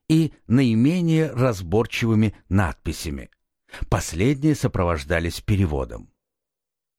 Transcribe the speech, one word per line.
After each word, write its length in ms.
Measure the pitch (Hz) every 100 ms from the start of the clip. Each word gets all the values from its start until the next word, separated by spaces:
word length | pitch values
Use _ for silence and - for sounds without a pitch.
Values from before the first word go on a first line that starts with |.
| -
и 260 | 156 160 - -
наименее 840 | 120 131 110 131 180 170 160 156
разборчивыми 1040 | 117 131 101 87 101 117 - 113 107 110 - -
надписями. 800 | 95 87 - - 76 80 69 58 _ _ _ _ - -
Последние 640 | 101 - 78 113 143 156
сопровождались 880 | 147 131 - 87 82 71 85 85 -
переводом. 720 | - 101 92 73 62 57 - _ _ _ _ _ _ _ _